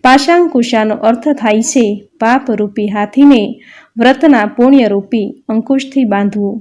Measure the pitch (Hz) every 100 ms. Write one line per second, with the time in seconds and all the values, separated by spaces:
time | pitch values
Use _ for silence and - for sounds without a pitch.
0 | 254 269 285 349 339 254 240 226 214 208
1 | 220 240 302 285 220 214 226 269 220 202
2 | - _ 220 262 262 214 208 214 208 208
3 | 208 262 285 254 202 - - - _ 226
4 | 247 277 320 247 208 220 247 277 220 202
5 | 196 233 202 - - 220 226 269 269 277
6 | 240 196 202 208 202 220